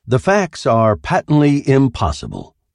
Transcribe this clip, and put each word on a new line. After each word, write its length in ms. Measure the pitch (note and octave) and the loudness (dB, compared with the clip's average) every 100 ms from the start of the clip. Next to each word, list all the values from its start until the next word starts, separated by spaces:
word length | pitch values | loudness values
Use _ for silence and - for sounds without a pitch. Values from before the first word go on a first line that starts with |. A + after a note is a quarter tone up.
| - | -4
The 140 | B2+ | -2
facts 460 | - G3+ F#3 - C3+ | 0 0 -2 -4 0
are 300 | A2+ A2 G#2 | 2 2 0
patently 720 | - E3+ - D3+ D3 C#3+ C#3 | -2 -4 0 2 2 0 2
impossible, 840 | C3+ C3+ A#2 F#2 - - G1+ - _ _ | 2 2 0 -4 -4 -10 -12 -14 _ _